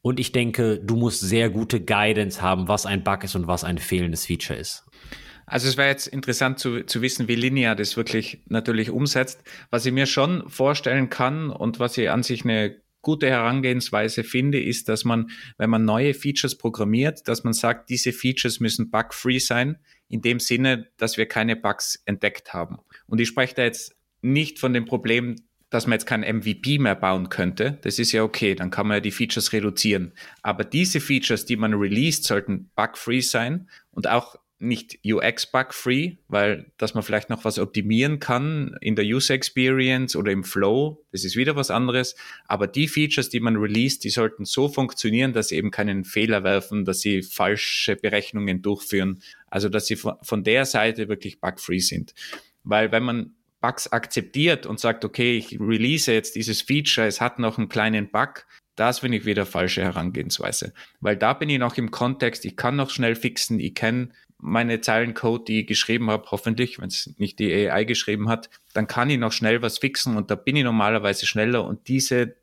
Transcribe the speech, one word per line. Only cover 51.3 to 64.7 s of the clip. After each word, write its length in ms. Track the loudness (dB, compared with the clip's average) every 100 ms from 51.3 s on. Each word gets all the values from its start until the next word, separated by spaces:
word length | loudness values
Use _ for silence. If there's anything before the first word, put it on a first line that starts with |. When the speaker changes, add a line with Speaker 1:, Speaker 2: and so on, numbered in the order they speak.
| -6
Speaker 2:
bug-free 400 | -6 -6 -4 -2
sind. 340 | 0 -4 -8 -14 -16 -16 _ _
Weil 280 | 0 2 4
wenn 100 | 2
man 320 | 0 -2 -6 _ _ _
Bugs 300 | -2 -2 -2
akzeptiert 720 | -2 -2 -4 -4 0 2 2
und 160 | -2 -2
sagt, 240 | 0 0
„Okay, 320 | -4 0 2 0
ich 220 | -4 -4
release 500 | 0 2 2 2 2
jetzt 220 | 2 0
dieses 280 | -6 -4 -4
Feature, 440 | 0 0 2 2 2
es 140 | 2
hat 180 | -2 0
noch 200 | -2 0
einen 100 | -2
kleinen 420 | 2 2 2 0
Bug“, 360 | 0 -2 -4 -20 -20 _
das 240 | 0 0 2
finde 200 | -2 -2
ich 60 |
wieder 220 | 0 0 0
falsche 360 | 0 0 0
Herangehensweise. 880 | -2 -2 -4 -4 -6 -4 -4 -4 -6 -12 -20 _
Weil 160 | -2 2
da 160 | 2
bin 160 | 0 0
ich 100 | 0
noch 180 | 0 -2
im 120 | -6
Kontext, 540 | -2 -2 0 -2 -2
ich 120 | -12 -4
kann 200 | -2 0
noch 140 | -2
schnell 260 | 0 0 0
fixen, 420 | -4 -4 -2 -2
ich 160 | -2
kenn 380 | -2 0 0 -4 -10 _ _
meine 440 | -2 0 0